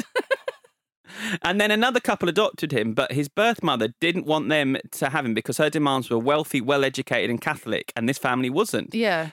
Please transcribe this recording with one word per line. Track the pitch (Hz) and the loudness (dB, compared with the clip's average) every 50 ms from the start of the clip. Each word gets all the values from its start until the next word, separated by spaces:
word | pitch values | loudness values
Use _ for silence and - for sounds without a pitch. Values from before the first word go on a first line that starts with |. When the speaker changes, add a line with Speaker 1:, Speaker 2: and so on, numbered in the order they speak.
| - - | -4 -2
Speaker 1:
<laughs> | - 508 - - 539 - - - - - _ _ _ _ _ _ _ _ _ - - - 214 220 208 175 - | -4 -4 -2 -2 -2 -4 -2 -6 -12 -12 _ _ _ _ _ _ _ _ _ -20 -14 -10 -6 -6 -4 -2 -2
Speaker 2:
And | 170 180 202 | 0 2 2
then | 208 214 | 2 2
another | 214 214 226 254 240 247 | 4 2 2 2 2 2
couple | - - 220 - - 175 | 0 0 0 0 0 2
adopted | 160 185 214 190 - - - 147 143 | 2 2 2 2 0 -2 -4 -2 0
him, | 123 107 113 107 | 0 0 0 0
but | 127 135 - 127 | 0 0 0 0
his | 143 147 143 | -2 -2 -2
birth | - - 214 233 233 - - | 0 2 2 2 2 0 0
mother | 160 139 117 113 113 - _ | 0 2 2 0 -2 -2 _
didn't | - 170 170 175 - | -2 0 0 0 0
want | 143 156 156 139 104 | 0 0 0 2 2
them | 156 151 143 131 135 - - - - | 2 2 2 2 0 -2 -4 -8 -6
to | - 151 135 | -4 -4 -2
have | 135 156 139 | -2 -2 -2
him | 120 113 | 0 -2
because | 110 - - 123 - | -2 -2 -2 0 0
her | 156 151 | 0 2
demands | 147 160 151 143 135 135 123 - | 2 2 2 2 2 0 0 0
were | 120 113 | -2 0
wealthy, | 113 131 147 151 151 - - 135 110 | 2 2 2 2 0 0 -2 -2 0
well-educated | 127 143 139 135 135 127 - 131 - 131 117 87 110 | 2 2 2 2 2 0 -4 -4 -2 0 0 0 0
and | 120 113 | -2 -2
Catholic, | - 160 151 - - - 107 - - - - | -2 -4 -4 -4 -4 -4 -4 -4 -4 -6 -6
and | 117 113 117 | -2 -2 -2
this | 139 - | -2 0
family | - 131 123 127 127 123 | 0 0 0 0 -2 0
wasn't. | 131 160 226 - - 110 - - - | 0 0 0 0 -2 -4 -4 -4 -4
Speaker 1:
Yeah. | 226 233 214 180 165 160 156 | -2 0 0 0 -2 -4 -6